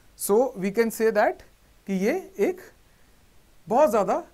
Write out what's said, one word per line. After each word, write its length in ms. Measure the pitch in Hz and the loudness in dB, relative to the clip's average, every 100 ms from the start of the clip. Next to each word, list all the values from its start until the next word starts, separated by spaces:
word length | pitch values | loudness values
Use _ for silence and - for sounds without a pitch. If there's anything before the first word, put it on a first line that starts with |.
| _ - - | _ -12 0
So 100 | 208 269 202 | 2 2 -2
we 120 | 190 202 | -4 0
can 160 | 226 - | -2 0
say 100 | 220 | 0
that 300 | 208 254 359 - _ _ _ - | 2 0 -2 -12 _ _ _ -6
कि 60 | |
ये 200 | 196 202 359 339 - | -2 0 -2 -6 -2
एक 220 | 226 359 - - _ _ - _ _ - _ - - | -2 -2 -12 -20 _ _ -20 _ _ -20 _ -20 -2
बहुत 220 | 226 302 | 2 4
ज़्यादा 340 | 226 190 277 320 | 4 0 -2 -4